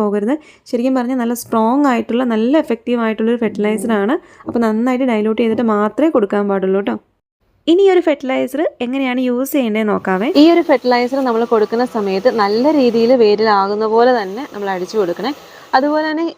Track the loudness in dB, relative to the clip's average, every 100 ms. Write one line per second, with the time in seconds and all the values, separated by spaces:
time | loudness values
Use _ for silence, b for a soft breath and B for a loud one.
0 | -2 -2 -2 -4 B B -8 -4 0 0
1 | -2 -2 -2 -4 -4 0 2 2 2 0
2 | -2 -2 0 0 2 0 0 -4 -2 -2
3 | -2 0 -2 0 -2 -2 -2 -2 0 0
4 | 0 -2 B B -6 -2 0 0 0 0
5 | 0 0 0 0 0 0 0 0 0 0
6 | 0 2 0 0 -2 -2 0 -2 -2 -6
7 | -10 _ _ _ _ _ 0 4 4 4
8 | 2 0 -2 -2 -2 -2 -4 -4 -6 -2
9 | -2 -2 -2 -2 -2 0 0 0 0 -2
10 | -2 -2 2 4 4 2 2 0 2 0
11 | 0 -2 -2 -2 0 0 0 -2 -2 -4
12 | -2 0 0 0 0 0 2 2 2 2
13 | 2 4 4 4 2 2 0 -2 0 2
14 | 4 2 -2 -10 -12 -8 -6 -6 -4 -2
15 | -2 -2 -6 -8 B B B 0 2 0
16 | -2 -4 -4